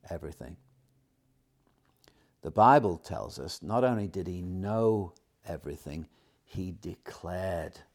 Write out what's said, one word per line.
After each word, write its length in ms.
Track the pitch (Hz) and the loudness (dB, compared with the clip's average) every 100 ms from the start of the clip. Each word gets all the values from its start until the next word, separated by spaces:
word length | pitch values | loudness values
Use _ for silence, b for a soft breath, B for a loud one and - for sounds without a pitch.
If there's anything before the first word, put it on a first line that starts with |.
| - | -10
everything. 460 | 85 76 80 64 85 _ _ _ _ _ _ _ _ _ _ _ _ b b b b b b | -10 -10 -14 -16 -18 _ _ _ _ _ _ _ _ _ _ _ _ b b b b b b
The 100 | 82 | -4
Bible 460 | 80 110 143 110 85 | 8 10 10 6 -2
tells 400 | - 78 55 - | -6 -8 -8 -10
us 240 | 69 - | -12 -10
not 220 | - 113 | -2 2
only 240 | 127 117 101 | 2 0 -2
did 200 | 98 87 | -4 -6
he 140 | 90 | -6
know 720 | 90 92 98 110 113 110 92 - _ _ - | -6 -6 -2 2 2 2 -2 -10 _ _ -12
everything, 600 | 80 71 73 - 76 80 b b b _ | -10 -10 -12 -10 -12 -12 b b b _
he 300 | - 92 87 | -10 -10 -10
declared 920 | 90 - - - 82 90 95 87 80 - - | -12 -14 -16 -14 -10 -6 -4 -4 -6 -12 -20